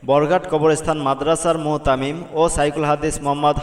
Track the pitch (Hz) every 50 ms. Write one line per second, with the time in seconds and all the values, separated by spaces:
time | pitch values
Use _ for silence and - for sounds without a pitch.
0 | - - 135 143 151 147 175 185 - - - 151 147 160 156 147 - - 160 156
1 | 143 135 139 135 147 147 165 156 - 175 165 165 156 147 151 147 147 143 135 131
2 | 135 139 151 170 175 170 - 156 160 170 165 151 147 147 147 151 156 147 147 147
3 | 147 156 151 - 143 143 143 147 147 147 147 147